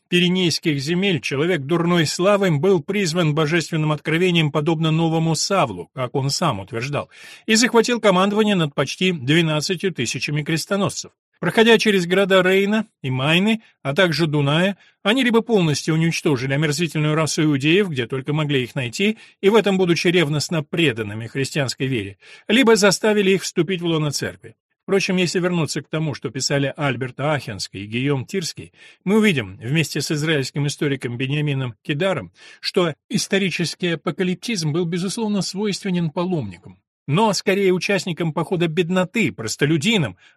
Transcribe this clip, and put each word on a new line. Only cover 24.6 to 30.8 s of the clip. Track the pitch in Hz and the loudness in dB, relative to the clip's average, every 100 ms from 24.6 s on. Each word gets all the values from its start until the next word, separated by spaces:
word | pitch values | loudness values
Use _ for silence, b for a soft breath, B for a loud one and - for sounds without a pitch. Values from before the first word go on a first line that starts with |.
| _ _ | _ _
Впрочем, | - 190 185 180 | -2 0 2 0
если | 180 196 | 0 0
вернуться | 175 175 147 - | 0 0 -2 -4
к | - | -6
тому, | 156 156 - | -4 -4 -4
что | 135 | -6
писали | 123 120 143 139 - | -4 -2 0 0 -2
Альберт | 143 123 123 - | -2 -2 -6 -4
Аахенский | 139 147 - 98 - 95 | -2 -2 -4 -10 -10 -10
и | 101 | -8
Гийом | 113 135 143 120 | -4 0 -2 -2
Тирский, | 196 175 - - _ B B | -6 -6 -10 -16 _ B B
мы | - 220 | 0 2
увидим, | 214 147 98 95 | 4 2 -2 -8
вместе | 110 156 156 160 | -4 -2 0 -2
с | - | -4
израильским | 156 156 156 127 151 143 | -2 0 0 -2 -2 -4
историком | - | -2